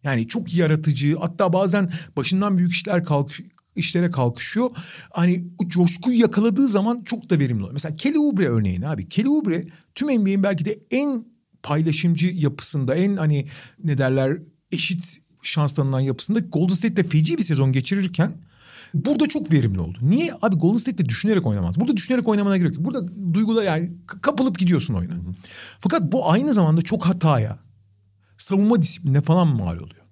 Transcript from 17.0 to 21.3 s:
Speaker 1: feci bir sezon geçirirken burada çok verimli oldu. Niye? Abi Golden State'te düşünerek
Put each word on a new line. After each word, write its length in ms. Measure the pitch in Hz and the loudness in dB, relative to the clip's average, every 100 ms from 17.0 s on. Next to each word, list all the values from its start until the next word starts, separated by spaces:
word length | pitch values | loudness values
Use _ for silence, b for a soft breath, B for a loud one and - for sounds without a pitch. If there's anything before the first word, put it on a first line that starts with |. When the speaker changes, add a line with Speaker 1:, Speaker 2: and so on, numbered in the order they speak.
Speaker 1:
feci 360 | 170 151 156 330 | 2 2 2 0
bir 40 | |
sezon 300 | 180 139 135 | 0 2 2
geçirirken 600 | 131 127 196 190 185 170 - B B B B B | 2 0 -2 -2 0 -2 -2 B B B B B
burada 340 | 143 202 277 302 | -2 0 2 2
çok 240 | 302 - | 0 2
verimli 280 | 156 117 95 | 2 2 -2
oldu. 180 | 82 92 | -4 -2
Niye? 300 | 127 240 330 - | 2 2 0 -2
Abi 140 | 214 175 | 0 2
Golden 200 | 160 226 | 2 2
State'te 320 | 262 185 135 | -2 -2 -2
düşünerek 380 | 113 208 | 0 0